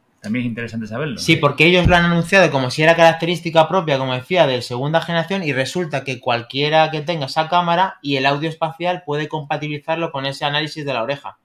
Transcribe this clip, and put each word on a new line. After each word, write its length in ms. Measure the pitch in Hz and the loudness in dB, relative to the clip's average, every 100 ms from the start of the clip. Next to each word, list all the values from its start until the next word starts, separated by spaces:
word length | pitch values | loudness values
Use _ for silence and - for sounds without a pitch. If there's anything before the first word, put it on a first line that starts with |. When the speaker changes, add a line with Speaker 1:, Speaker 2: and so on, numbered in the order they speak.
| _ _ | _ _
Speaker 1:
También 240 | 104 123 120 | -6 -4 -4
es 40 | |
interesante 360 | 113 117 113 107 | -6 -8 -8 -8
saberlo. 300 | 117 156 113 | -6 -6 -2
Speaker 2:
Sí, 160 | - | 0
Speaker 1:
Sí. 20 | 165 | 2
Speaker 2:
porque 280 | 147 - 160 | 2 4 4
ellos 220 | 180 175 | 6 6
lo 80 | 175 | 4
han 80 | 170 | 4
anunciado 460 | 170 165 196 165 | 2 4 4 4
como 180 | 143 127 | 2 -2
si 120 | 156 | 2
era 120 | 160 165 | 4 6
característica 720 | 165 156 170 170 170 160 156 | 6 4 0 -4 0 2 4
propia, 280 | 185 156 135 | 2 0 0
como 160 | 131 | 0
decía, 340 | 127 - 180 147 | -4 0 2 2
de 140 | 123 | 2
segunda 380 | - 123 143 165 | -4 -4 -2 0
generación, 420 | 160 170 160 196 | 0 -2 -2 -4
y 100 | 156 | -2
resulta 500 | 127 127 180 170 143 | -2 -2 -4 -4 -6
que 160 | 135 120 | -6 -6
cualquiera 720 | 123 120 113 135 147 156 156 | -2 -2 -4 -4 2 4 2
que 100 | 156 | 0
tenga 260 | 147 165 131 | -6 -6 -4
esa 200 | 160 156 | -2 0
cámara 520 | 175 170 170 190 - | 0 2 2 0 -2
y 160 | 139 135 | -4 0
el 80 | 139 | 0
audio 240 | 143 160 | 0 -2
espacial 540 | 156 156 - 175 180 147 | -4 -6 -4 -4 -4 -4
puede 240 | 147 151 | -6 -4
compatibilizarlo 840 | 156 143 151 151 147 165 165 165 | -8 -6 -6 -6 -8 -6 -4 -4
con 140 | 143 139 | -6 -6
ese 180 | 139 147 | -6 -4
análisis 400 | 147 156 156 143 | -4 -4 -6 -6
de 80 | |
la 100 | 127 | -4
oreja. 340 | 117 143 98 - | -4 -6 -10 -18